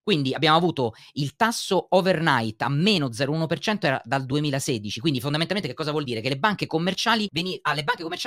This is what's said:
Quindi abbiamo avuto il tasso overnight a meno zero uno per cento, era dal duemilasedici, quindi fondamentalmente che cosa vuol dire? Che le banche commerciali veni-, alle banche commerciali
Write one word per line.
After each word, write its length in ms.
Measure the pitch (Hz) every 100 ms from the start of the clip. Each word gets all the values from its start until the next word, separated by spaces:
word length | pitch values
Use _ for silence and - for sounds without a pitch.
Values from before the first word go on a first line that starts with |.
Quindi 320 | - 160 131 131
abbiamo 220 | 156 160
avuto 360 | 175 143 117 - -
il 220 | 131 143 -
tasso 520 | 226 - - 185 -
overnight 720 | 185 185 165 160 127 113 -
a 80 | 117
meno 420 | 143 196 190 135
zero 200 | 113 139
uno 160 | 160 160
per 100 | 165
cento, 300 | - 208 156
era 120 | 131
dal 220 | 117 135 127
duemilasedici, 760 | 147 151 135 - 117 104 117
quindi 200 | 156 127
fondamentalmente 480 | 135 151 165 202 151
che 80 | 143
cosa 140 | 151
vuol 140 | 151
dire? 180 | 131 113
Che 80 | 123
le 80 | 135
banche 300 | 214 196 -
commerciali 600 | 160 175 185 233 226 208
veni-, 260 | 165 180 147
alle 200 | 151 147
banche 200 | 147 494
commerciali 220 | - 349